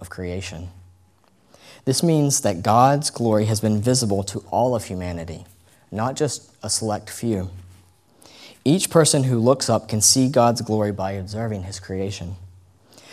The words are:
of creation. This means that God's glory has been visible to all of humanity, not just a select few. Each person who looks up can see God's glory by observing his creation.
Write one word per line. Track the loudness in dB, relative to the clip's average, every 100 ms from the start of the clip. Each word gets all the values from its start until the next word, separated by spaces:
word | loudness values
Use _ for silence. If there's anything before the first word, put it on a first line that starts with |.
of | -18
creation. | -10 -8 -8 -10 -12 -14 -18 -20 _ _ _ _ _ _ -20 -20 -8
This | -2 0
means | 2 4 2 2
that | 0 0
God's | 2 6 6 4 -2
glory | -2 2 2 2
has | 0
been | 0 0
visible | 2 0 0 -2
to | -4 -8 -4
all | -2 0
of | -2
humanity, | -4 -8 -6 -8 -10 -14 -18 _ _ _ -12
not | -6 -4 -2
just | -2 -4 -14 _
a | -6
select | -4 -2 -4 -6
few. | -6 -2 -2 -4 -10 -20 -20 _ _ _ _ -20 -20 -20 -4
Each | 2 2 4
person | 4 4 4
who | 2 4
looks | 4 4 2
up | 0 0
can | 0
see | 2 4 4
God's | 4 4 2
glory | 0 0 0
by | -2 -4
observing | -6 -8 -6 -6 -6
his | -8 -12
creation. | -8 -6 -6 -6 -10 -12 -16 -20 _ _ _ -20 -20